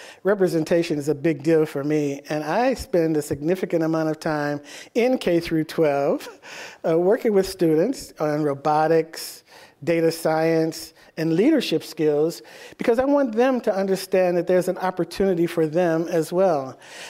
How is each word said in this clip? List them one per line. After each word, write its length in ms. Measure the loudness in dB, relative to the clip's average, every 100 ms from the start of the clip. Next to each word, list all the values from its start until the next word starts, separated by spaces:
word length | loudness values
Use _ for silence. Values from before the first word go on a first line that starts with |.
| -20 -4
representation 760 | -2 2 2 0 2 2 2 -2
is 100 | -2
a 60 |
big 280 | 0 0 0
deal 220 | 2 2
for 180 | 2 -2
me. 380 | -2 0 -2 -4 -6
And 160 | -6
I 300 | -2 0 0
spend 420 | -2 -2 0 2 0
a 60 |
significant 600 | -2 -4 -2 -2 -2 0
amount 280 | 0 0 -2
of 100 | -2
time 400 | -4 -2 -2 -6 -10 -18 -6
in 220 | 0 2 2
K 240 | 2 0
through 240 | 0 -2
twelve, 640 | -2 0 2 2 0 -2 -6 -18 -18 -16 -18 -6 0
uh, 120 | 2
working 340 | 2 2 2
with 160 | 2 0
students 640 | 0 2 4 2 -2 -12 -4
on 220 | -2 0
robotics, 1040 | -2 -2 0 2 4 2 0 -8 -16 -16 _ -20 -20 _
data 300 | -2 0 0
science, 800 | 0 -2 0 2 2 0 -6 -14 -20 -14 -4
and 180 | 0
leadership 480 | 2 4 2 0 -2
skills, 580 | -4 -2 0 2 0 -2 -14 -20 -16 -2
because 200 | 0 2
I 60 |
want 300 | 2 2 2
them 260 | 2 2 2
to 120 | 0
understand 640 | -2 0 -2 0 2 2 2
that 100 | 2
there's 220 | 2 2
an 100 | -2
opportunity 680 | -4 -2 -4 0 0 2 0
for 200 | 0 0
them 400 | 2 0 0 0
as 240 | -2 0
well. 460 | 2 2 0 -4 -12 -20 -18